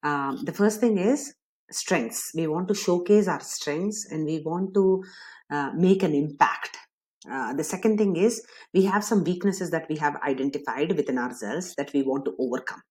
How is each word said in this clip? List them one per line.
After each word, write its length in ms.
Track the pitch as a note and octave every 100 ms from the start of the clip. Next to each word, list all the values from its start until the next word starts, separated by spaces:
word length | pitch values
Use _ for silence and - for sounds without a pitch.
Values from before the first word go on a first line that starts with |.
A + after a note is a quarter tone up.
Um, 380 | D3 C#3+ C#3 C3
the 80 | D3
first 300 | - G#3 G#3+
thing 160 | A#3+ G3+
is 360 | F#3+ C#4+ - _ _ _ _
strengths. 600 | - - B3 A3+ - - D#3+
We 100 | D#3+
want 200 | D#3 F#3
to 80 | G3+
showcase 540 | - F3 F3 G#3 F#3+
our 100 | C#3+
strengths 680 | - - - D3 G3 G#3 -
and 140 | D#3 D3+
we 160 | D#3+
want 300 | D#3 F3 F#3+
to, 320 | G3 F#3+ F#3+ F#3+ - - - _
uh, 220 | C#3+ C3+ D#3
make 260 | F#3 F#3+
an 100 | F#3
impact. 640 | D3 D3+ C#3+ C#3 - - - - _ _ _ -
Uh, 220 | C3+ A2+
the 100 | -
second 340 | D#3 F#3 A3 G#3+
thing 200 | G#3 E3+
is 280 | G#3+ A#3 - - -
we 100 | F#3
have 220 | F#3+ G3+ G#3
some 180 | G#3+
weaknesses 480 | D#3 F3+ G3+ F#3+ F3
that 160 | D#3+ -
we 80 | D3+
have 220 | D3 C#3+ C#3+
identified 640 | C3 C#3 C#3 C#3 A#2+ D#3+ E3+
within 200 | C3+ B2+
ourselves 560 | B2 A#2+ G#2 C#3+ F#3 -
that 180 | C#3
we 80 | C#3+
want 240 | C3+ C3+ C3+
to 100 | -
overcome. 440 | C3 B2 - - _